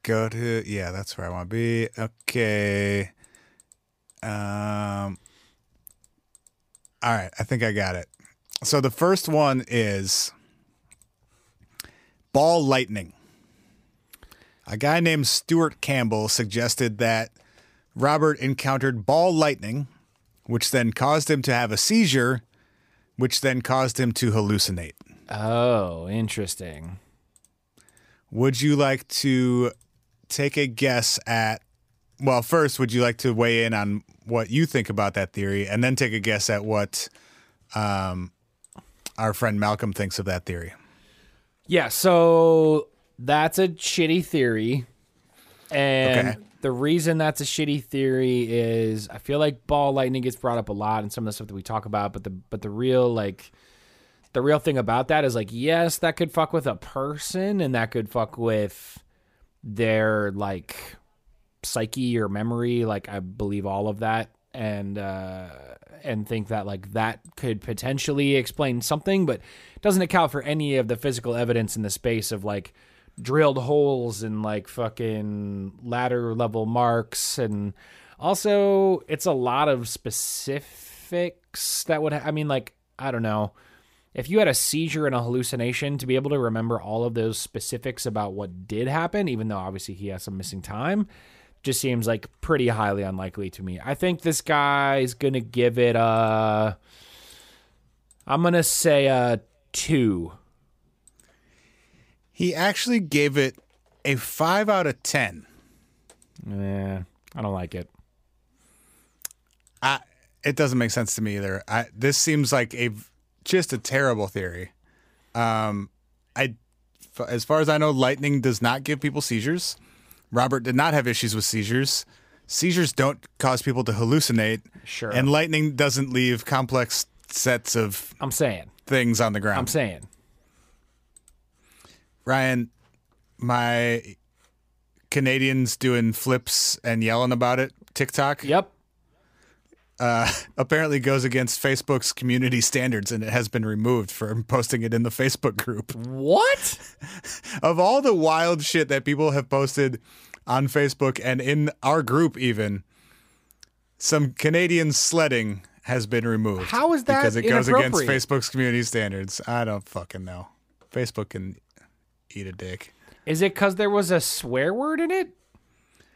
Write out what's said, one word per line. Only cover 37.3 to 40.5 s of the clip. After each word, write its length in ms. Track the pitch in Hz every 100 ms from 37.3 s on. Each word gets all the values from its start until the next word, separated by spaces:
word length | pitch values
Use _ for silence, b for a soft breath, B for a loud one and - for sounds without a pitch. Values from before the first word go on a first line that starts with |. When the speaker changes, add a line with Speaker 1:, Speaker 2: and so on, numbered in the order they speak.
| b b b _
Speaker 1:
um, 560 | 110 104 98 95 90 90 _ _ _ _ - _ _ - -
our 160 | 110
friend 260 | 101 117 104
Malcolm 340 | 104 104 107
thinks 260 | 95 101 -
of 60 |
that 200 | 98 90
theory? 280 | -